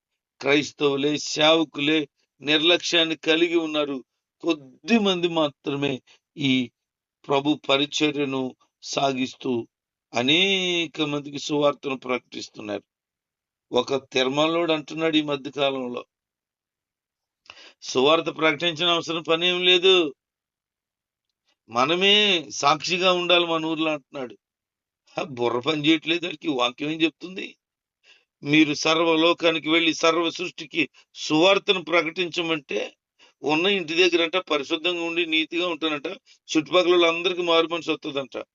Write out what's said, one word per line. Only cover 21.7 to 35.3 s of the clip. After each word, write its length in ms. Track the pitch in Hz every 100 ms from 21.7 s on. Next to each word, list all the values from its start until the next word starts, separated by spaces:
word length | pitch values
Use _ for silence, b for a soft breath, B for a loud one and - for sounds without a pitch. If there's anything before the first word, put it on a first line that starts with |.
| 117 135 175 196 208 208 175 -
సాక్షిగా 640 | - 143 151 147 175 185
ఉండాలి 340 | 180 175 175 170
మన 200 | 165 160
ఊర్లో" 260 | 160 160
అంటున్నాడు. 460 | 151 - 143 123 104 _ _ _ _ _ _ _ -
ఆ 40 |
బుర్ర 360 | 180 120 120 120
పని 280 | 127 151 147
చేయట్లేదు 380 | 160 151 170 175
వాడికి. 220 | 196 165
వాక్యం 420 | 131 123 123 147
ఏం 120 | 160
చెప్తుంది? 560 | 160 - 175 190 185 - _ _ _ _ b b _ _
"మీరు 300 | 147 151 151
సర్వలోకానికి 960 | 147 156 160 165 160 165 165 165 160 147
వెళ్ళి 240 | 165 165
సర్వ 360 | 147 165 165 165
సృష్టికి 600 | 156 175 - 156 156 135 b _
సువార్తను 720 | - - 156 180 196 - 190
ప్రకటించమంటే", 1120 | 160 170 156 165 175 156 165 160 - 202 - - _ _ b _
ఉన్న 240 | 143 156 185
ఇంటి 260 | 202 156
దగ్గర 300 | 165 185 170
అంట 140 | 165 185
పరిశుద్ధంగా 640 | - 151 135 160 160 175
ఉండి 220 | 170 170
నీతిగా 420 | 170